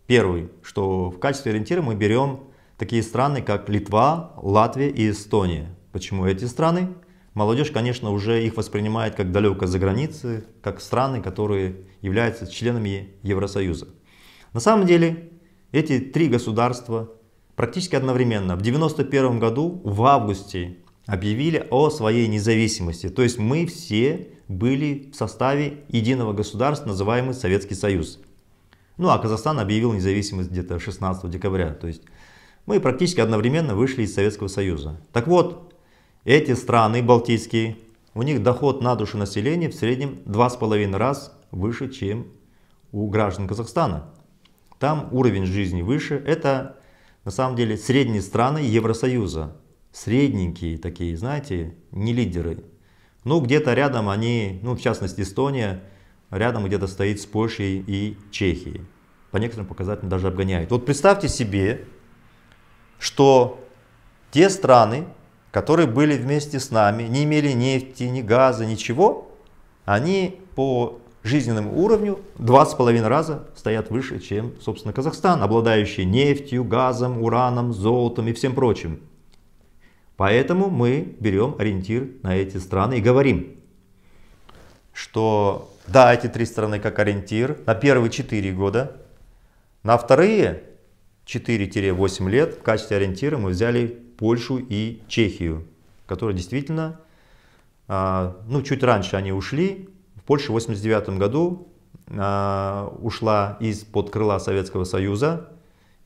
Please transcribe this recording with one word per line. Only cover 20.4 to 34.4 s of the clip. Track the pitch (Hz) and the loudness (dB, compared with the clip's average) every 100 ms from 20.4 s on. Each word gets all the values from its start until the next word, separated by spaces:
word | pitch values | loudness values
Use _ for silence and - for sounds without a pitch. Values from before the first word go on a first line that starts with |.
| - 92 87 90 - _ - | -6 -8 -8 -10 -20 _ -6
объявили | 98 101 107 156 156 - | -4 -2 0 0 0 0
о | 123 151 | 2 2
своей | 151 110 117 113 | 2 2 2 2
независимости. | 107 104 110 110 - 87 82 92 | 0 2 2 2 0 -4 -6 -4
То | 92 | 0
есть | 120 120 | 2 2
мы | 110 151 170 | 0 0 -2
все | - - 107 131 175 - - - | -6 -4 0 0 0 -8 -18 -10
были | 95 117 135 151 143 - | -2 0 0 -2 -4 -8
в | - | -8
составе | 113 - 127 143 147 143 - | -6 -2 0 0 -2 -6 -4
единого | 117 110 127 113 | 0 2 0 0
государства, | 101 104 101 135 143 113 | -2 -4 -2 -2 -2 -4
называемый | 98 98 120 131 | -2 0 0 0
Советский | 123 92 98 - | -2 0 0 -2
Союз. | 95 104 95 - - - _ _ _ _ _ _ - | -4 -2 -2 -4 -10 -20 _ _ _ _ _ _ -2
Ну, | 175 | 2
а | 120 | 2
Казахстан | 113 107 151 151 | 2 -2 -2 -2
объявил | 101 107 117 | 0 0 2
независимость | 104 92 101 98 98 87 | 0 0 0 -2 -6 -6
где-то | 90 90 85 | -6 -6 -6
шестнадцатого | 104 95 95 92 92 | -8 -6 -4 -4 -6
декабря. | 92 98 95 82 | -6 -2 -2 -2
То | 73 85 | -4 -10
есть | 78 - - - - - _ | -10 -14 -20 -20 -20 -20 _
мы | - 208 | -2 0
практически | 131 131 170 - | 2 0 0 2
одновременно | 110 113 123 156 156 | 2 2 2 2 0
вышли | 98 131 120 | 0 0 0
из | 104 | -2
Советского | - 101 104 | 0 0 0